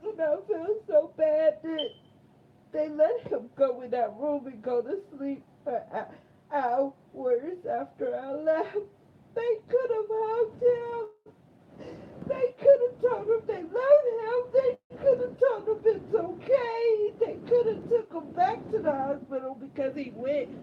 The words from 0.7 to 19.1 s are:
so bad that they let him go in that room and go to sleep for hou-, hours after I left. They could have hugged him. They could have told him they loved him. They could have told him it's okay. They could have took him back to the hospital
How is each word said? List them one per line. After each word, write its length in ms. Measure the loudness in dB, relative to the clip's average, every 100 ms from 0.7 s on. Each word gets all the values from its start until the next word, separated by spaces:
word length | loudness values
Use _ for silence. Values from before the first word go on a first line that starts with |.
| -4 4
so 240 | 4 4 0
bad 420 | 2 4 2 0
that 280 | -6 -6 -6 -10 _ _ _ _ _ _ _
they 160 | -4 -4
let 380 | 2 2 2 -4
him 220 | -6 -6 0
go 260 | 0 0
in 80 | -4
that 220 | -2 -2 -2
room 280 | -2 -2 -6
and 160 | -10
go 200 | -4 -2
to 160 | -2 -6 -8 -10
sleep 280 | -8 -8 -12 _
for 180 | -6 -6 -4
hou-, 220 | -8 -8 -16 _ _ _ -2
hours 1000 | 0 0 0 -4 _ -6 0 0 -2 -10 -6
after 460 | -6 -6 -6 -6 -6
I 160 | -6
left. 460 | -4 0 0 -2 -6 -8 _ _ -20 -12
They 220 | -6 -2 -2 0
could 220 | 0 2
have 160 | 0 0
hugged 520 | -2 0 0 0 2
him. 440 | 2 2 -2 -6 -8 -12 -20 -20 _ _ -20 -18 -16 -16 -18 -14 -8
They 260 | -2 -2 4
could 200 | 6 8 6
have 140 | 2
told 260 | 0 0 0
him 140 | 0 0
they 160 | -6
loved 960 | -4 -2 8 8 8 -2 -2 -2 2 2
him. 200 | 2 -2 _
They 60 | 0
could 220 | 2 2
have 200 | 0 2
told 280 | 2 2 -2
him 140 | 0 2
it's 280 | 0 0
okay. 1000 | -2 -2 -8 2 2 2 0 2 2 0 -2
They 180 | -4 -4 2
could 180 | 2 4
have 200 | -2 0
took 220 | 0 0
him 200 | -10 -10
back 240 | 0 0 0 -4
to 60 | -2
the 120 | 0
hospital 640 | -2 -2